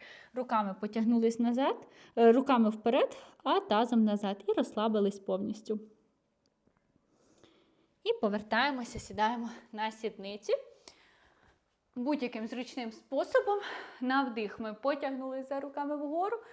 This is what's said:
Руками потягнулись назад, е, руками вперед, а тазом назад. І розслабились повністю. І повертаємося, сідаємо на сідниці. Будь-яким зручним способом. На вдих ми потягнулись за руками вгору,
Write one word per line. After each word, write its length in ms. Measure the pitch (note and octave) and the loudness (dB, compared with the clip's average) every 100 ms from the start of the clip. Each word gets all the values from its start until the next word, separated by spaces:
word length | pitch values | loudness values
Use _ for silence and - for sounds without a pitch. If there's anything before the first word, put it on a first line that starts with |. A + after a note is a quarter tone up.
| - - - | -20 -20 -12
Руками 400 | B3 A#3+ A3 G3+ F#3+ | -8 -2 0 0 -2
потягнулись 580 | G#3+ A3+ A3 A#3 A3+ A3+ | -4 0 4 4 4 2
назад, 380 | A#3 A#3+ C#4+ - - - - - | 2 2 0 0 -8 -20 -6 6
е, 160 | A#3 | 8
руками 380 | A#3+ C4+ B3 A3 | 8 6 4 4
вперед, 460 | A3 A#3 C4+ C5+ - - - | 2 0 2 2 -2 -20 -6
а 160 | C4+ F4+ | 0 0
тазом 440 | G4 G#3 B3 A#3 | 2 2 4 4
назад. 400 | G#3+ G#3 G#3 G3+ - | 4 2 -2 -4 -2
І 60 | |
розслабились 680 | G#4+ - - A3+ G#3+ G3+ G3+ | 0 0 0 0 2 2 0
повністю. 640 | - F#3+ G#3 G#3+ - G#3+ - _ _ _ _ _ _ _ _ _ _ _ _ _ _ _ - _ _ _ _ _ G4+ | -4 -2 -2 -6 -6 -6 -8 _ _ _ _ _ _ _ _ _ _ _ _ _ _ _ -20 _ _ _ _ _ -4
І 60 | |
повертаємося, 840 | A#4 G#3 G#3 - A3 C#4 C4 A#3 A3 | 0 0 -2 0 2 2 0 -6 -10
сідаємо 520 | - G3 G#3+ A#3+ A#3 - - | -8 0 0 0 -6 -10 -14
на 180 | G#3+ A3 | -8 -6
сідниці. 640 | A3 G#3+ - G3 G#3 - C#5 - - - _ _ _ _ _ _ _ _ _ _ | -6 -8 -8 -12 -10 -2 -2 -4 -20 -20 _ _ _ _ _ _ _ _ _ _
Будь-яким 520 | B3 B3 C#4+ B3 A3+ A3 | -6 -2 -2 -2 -6 -8
зручним 460 | A#3+ B3 - A3+ | -8 -10 -8 -10
способом. 640 | A3 - C4+ F#4 C5 G4+ G4+ - - - - | -10 -6 -4 2 2 2 0 -2 -10 -12 -8
На 220 | B3+ C4+ | -2 0
вдих 380 | B3+ A3+ G#3 - | 0 -2 -6 -6
ми 140 | A3 | -10
потягнулись 760 | G#3 C#4 C#4+ C#4 C4 C4 C4 C4 | -4 -2 -2 -2 -4 -6 -8 -6
за 120 | C#4 | -6
руками 360 | C#4 C#4+ C#4+ D4 | -6 -6 -4 -4
вгору, 420 | C#4+ E4 G4 A4+ - | -4 -2 -2 -4 -10